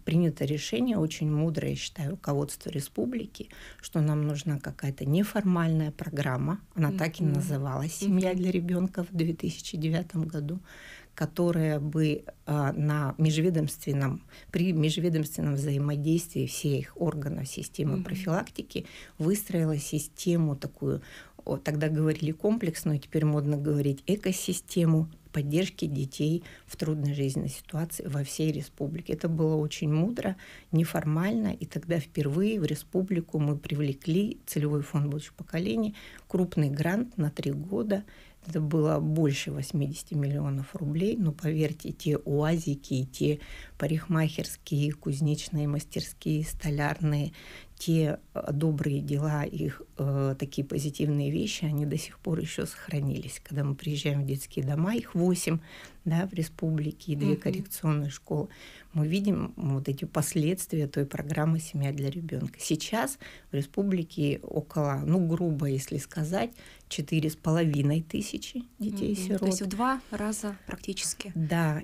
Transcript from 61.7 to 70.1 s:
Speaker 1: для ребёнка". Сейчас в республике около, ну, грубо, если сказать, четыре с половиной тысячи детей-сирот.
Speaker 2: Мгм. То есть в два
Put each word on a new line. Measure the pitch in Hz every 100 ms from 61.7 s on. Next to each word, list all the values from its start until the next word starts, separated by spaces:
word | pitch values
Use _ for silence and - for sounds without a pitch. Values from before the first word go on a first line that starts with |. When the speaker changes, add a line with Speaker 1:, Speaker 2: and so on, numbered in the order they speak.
| 147 139
Speaker 1:
для | 139 139
ребёнка". | 175 165 - - -
Сейчас | - 156 - 220 277 - - - -
в |
республике | 139 - - 202 185 165 - 143 -
около, | - 151 - 156 143 139 147
ну, | 185 165
грубо, | 170 175 143 143
если | 135 - 139
сказать, | - 165 151 190 240 - - - -
четыре | - 143 160 156
с | 156
половиной | 160 160 165 143 143 160
тысячи | 160 - 208 208 - 247 - -
детей-сирот. | 208 196 214 196 185 196
Speaker 2:
Мгм. |
То | 190
есть | 185
в | 196
два | 196 247 262 -